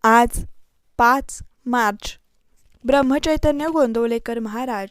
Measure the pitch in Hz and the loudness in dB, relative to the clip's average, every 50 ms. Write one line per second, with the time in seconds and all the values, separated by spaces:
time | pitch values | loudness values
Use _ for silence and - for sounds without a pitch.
0 | - 226 226 233 240 240 - - - - - - - _ _ _ _ _ _ - | 4 6 6 6 4 4 0 -6 -8 -10 -14 -20 -20 _ _ _ _ _ _ 0
1 | 233 240 254 277 269 - - - - - _ _ _ 254 240 247 226 208 202 208 | 2 2 2 2 -2 -8 -14 -16 -16 -20 _ _ _ -2 0 0 0 0 -2 -4
2 | - - - _ _ _ _ _ _ _ _ _ _ _ _ _ _ 233 262 277 | -10 -14 -14 _ _ _ _ _ _ _ _ _ _ _ _ _ _ 2 2 2
3 | 277 262 269 302 - 320 311 302 - 302 294 285 294 320 320 320 285 240 226 233 | 4 2 0 0 0 0 0 2 2 0 0 0 -2 -2 2 2 2 2 2 -2
4 | 233 233 233 226 - - 233 233 226 214 208 233 254 262 233 202 196 196 | -2 -2 -2 -4 -6 -6 -8 -6 -8 -8 -8 -8 -6 -6 -6 -8 -8 -10